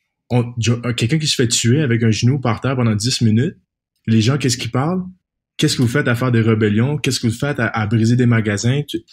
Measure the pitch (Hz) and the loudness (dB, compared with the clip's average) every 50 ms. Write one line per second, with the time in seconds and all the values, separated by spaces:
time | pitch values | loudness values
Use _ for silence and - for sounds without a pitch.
0 | _ _ _ _ _ _ 120 123 120 120 120 117 107 110 120 120 120 123 117 - | _ _ _ _ _ _ 0 0 0 -2 -4 -4 -2 -2 -2 -2 -2 -6 -4 -2
1 | 120 113 160 160 156 147 - - 127 113 - - - 117 123 151 156 120 117 117 | -2 -2 0 -2 -2 -2 0 0 0 0 0 0 2 2 2 2 2 0 0 2
2 | 117 113 104 - 120 120 143 143 120 123 107 95 - 127 139 127 120 113 107 101 | 2 0 0 2 2 2 0 2 0 -2 -2 -2 -2 -4 -2 0 0 0 0 0
3 | 104 131 131 - 123 110 101 113 135 185 208 _ _ _ _ _ _ _ _ _ | -2 -4 -2 0 2 2 2 2 0 -2 -6 _ _ _ _ _ _ _ _ _
4 | _ - 113 113 104 117 139 143 127 131 120 - - 117 - 127 139 160 185 190 | _ 2 2 2 4 2 0 0 0 -2 -2 -2 -6 -4 -4 -2 -2 -2 -4 -4
5 | 180 185 - _ _ _ _ _ _ _ _ - 160 147 - - 127 113 120 147 | -6 -8 -14 _ _ _ _ _ _ _ _ -2 0 0 2 0 0 0 2 0
6 | 143 135 120 120 127 127 120 117 110 113 110 107 113 104 101 107 123 139 151 151 | 2 2 0 0 0 2 2 2 4 2 2 2 2 2 2 2 0 0 -2 -2
7 | - 139 123 - - 117 107 - 143 143 147 - 117 101 - 110 107 104 120 110 | -2 -2 -4 0 -2 -2 -2 -2 -4 -4 -2 -2 -4 -2 -2 -4 -2 0 0 2
8 | 110 113 123 123 123 120 117 113 104 110 104 104 - 120 131 147 147 - - 110 | 2 2 2 4 4 4 2 2 2 0 -4 -2 0 0 0 -2 -4 -6 -10 -12
9 | - _ | -12 _